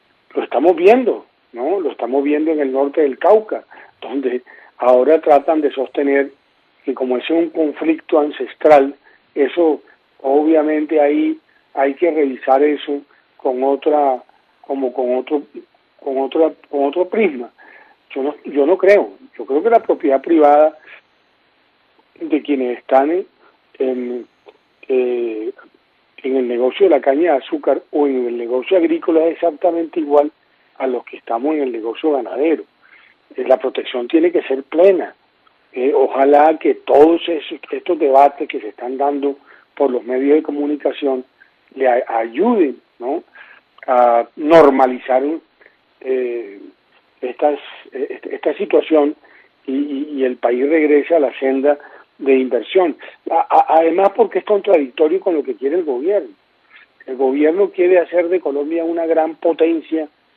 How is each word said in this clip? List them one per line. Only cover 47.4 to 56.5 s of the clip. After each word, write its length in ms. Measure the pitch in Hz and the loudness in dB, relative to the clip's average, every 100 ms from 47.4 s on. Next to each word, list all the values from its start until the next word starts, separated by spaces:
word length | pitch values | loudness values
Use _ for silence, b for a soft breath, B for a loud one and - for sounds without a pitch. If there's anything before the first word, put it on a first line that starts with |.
| 151 143 - - - | -2 -2 -10 -20 -16
eh, 140 | 131 139 | -10 -10
est-, 160 | - - | -10 -12
esta 280 | - 156 | -6 -6
situación 600 | 143 202 160 - 156 143 - b b b _ - | -4 0 0 2 2 0 -4 b b b _ -8
y, 60 | |
y, 360 | 135 147 135 151 | -6 -4 -6 -8
y 100 | 143 | -4
el 120 | 127 123 | -4 -2
país 300 | 120 123 139 | -2 0 0
regrese 480 | 160 151 147 135 | 2 4 2 2
a 60 | 165 | 0
la 180 | 127 - | 0 -2
senda 400 | 135 135 143 147 B B B _ | -2 0 0 -2 B B B _
de 180 | 135 | 0
inversión. 600 | 135 127 117 107 185 175 - B B - | 2 2 -4 0 0 0 -2 B B -4
A-, 160 | 165 - | -2 2
a-, 280 | 156 - 160 | 2 4 4
además, 320 | 165 175 196 - | 4 2 2 2
porque 220 | 202 190 | 0 0
es 60 | - | -2
contradictorio 760 | 208 202 175 131 - 156 185 | -2 2 2 0 0 0 0
con 140 | 190 | -2
lo 80 | 160 | -2
que 140 | 131 110 | -4 -6
quiere 200 | 135 175 | -4 -2
el 80 | |
gobierno. 460 | 151 123 160 202 127 - _ | -4 -4 -2 -2 -4 -14 _